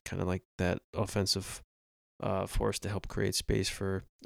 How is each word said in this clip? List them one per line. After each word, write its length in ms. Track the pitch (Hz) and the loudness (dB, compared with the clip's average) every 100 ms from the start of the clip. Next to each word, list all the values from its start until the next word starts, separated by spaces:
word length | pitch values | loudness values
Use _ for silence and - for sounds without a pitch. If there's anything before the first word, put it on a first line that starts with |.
kinda 200 | - 95 | -4 -2
like 180 | 90 92 - - | 0 -2 -4 0
that 200 | 90 - - | 2 2 -2
offensive, 680 | - 101 104 95 95 - - - _ _ _ _ - | -2 0 2 2 2 -2 -10 -14 _ _ _ _ -6
uh, 240 | - 95 95 | -2 0 0
force 320 | - 104 - | 0 0 0
to 100 | 98 | -2
help 200 | 98 - | -4 -4
create 260 | - 101 | 0 0
space 340 | - - 107 95 | 0 2 2 2
for 360 | - 98 95 - _ | 0 -2 -2 -6 _